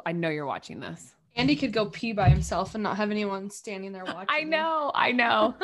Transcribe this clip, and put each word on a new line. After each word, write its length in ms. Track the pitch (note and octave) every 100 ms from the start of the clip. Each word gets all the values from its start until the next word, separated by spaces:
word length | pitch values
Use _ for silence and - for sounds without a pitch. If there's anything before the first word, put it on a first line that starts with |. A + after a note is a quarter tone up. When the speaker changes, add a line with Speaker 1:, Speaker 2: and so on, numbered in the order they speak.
| E3+
Speaker 1:
I 60 |
know 180 | E3+ E3
you're 160 | D3+ C#3
watching 340 | F2+ - -
this." 360 | - E3 - _ _ A#3
Speaker 2:
Andy 200 | C4+ C#4+
could 160 | C4
go 140 | A3 G#3
pee 280 | - A#3
by 160 | G#3 F#3
himself 440 | - - F3 F#3
and 80 | A3+
not 160 | G3+ G3
have 140 | G#3
anyone 400 | G#3 G#3 G3 G3
standing 400 | - A3+ G3 G3
there 120 | F#3+
watching 220 | F#3 F3 -
Speaker 1:
I 120 | D4+
Speaker 2:
him. 100 | D#4
Speaker 1:
know, 420 | D#4+ D#4+ D#4+ C#4+ -
I 160 | -
know. 420 | B3 A#3 A3 A3 -